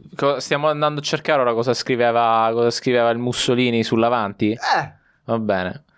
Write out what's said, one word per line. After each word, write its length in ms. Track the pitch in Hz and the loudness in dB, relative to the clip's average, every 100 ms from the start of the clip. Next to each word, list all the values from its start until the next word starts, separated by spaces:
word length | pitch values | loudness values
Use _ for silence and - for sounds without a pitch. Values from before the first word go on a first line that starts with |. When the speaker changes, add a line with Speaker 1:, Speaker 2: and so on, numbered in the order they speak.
| - - | -18 -2
Speaker 1:
co-, 240 | 139 131 | 0 0
stiamo 280 | - 143 156 | -2 0 0
andando 320 | 147 151 147 | 0 -2 -2
a 40 | |
cercare 360 | 143 151 - 147 | -4 -4 0 2
ora 140 | 120 | 2
cosa 200 | 113 123 | 0 0
scriveva, 760 | 117 - 120 120 117 117 113 113 | -2 -2 0 2 2 2 2 2
cosa 180 | 117 120 | 2 0
scriveva 420 | - 131 120 117 | 0 0 2 2
il 60 | 117 | 0
Mussolini 640 | 123 120 - 123 123 117 | -2 -2 0 2 2 0
sull'Avanti? 680 | 110 113 117 123 101 101 104 | 0 2 2 0 -2 -2 -2
Speaker 2:
Eh. 420 | 117 - 190 - - _ _ | -2 -2 -2 -4 -12 _ _
Speaker 1:
Va 160 | - 113 | -6 -2
bene. 460 | 107 95 92 - _ | 0 -2 -2 -8 _